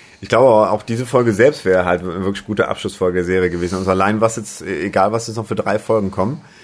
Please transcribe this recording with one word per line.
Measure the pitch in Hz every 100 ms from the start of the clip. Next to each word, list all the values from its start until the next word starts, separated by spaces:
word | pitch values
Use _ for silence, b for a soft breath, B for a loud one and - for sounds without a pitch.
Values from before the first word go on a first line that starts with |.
| B B
Ich | 98
glaube, | 113 131 110 95
auch | 107
diese | - 117
Folge | 123 127 117
selbst | 104 135 147 95
wäre | 92
halt | 90 90
eine | 90 87
wirklich | 95 98 -
gute | 104 -
Abschlussfolge | - 98 - 92 90
der | 87
Serie | 92 90
gewesen. | 87 87 92
Also | 95
allein, | 95 98 107
was | 113 113
jetzt, | 104 -
egal | 82 78 98 98 101
was | 113 117
jetzt | 110
noch | 110
für | 107
drei | 104 104
Folgen | - 110 98
kommen, | 95 101 156 B B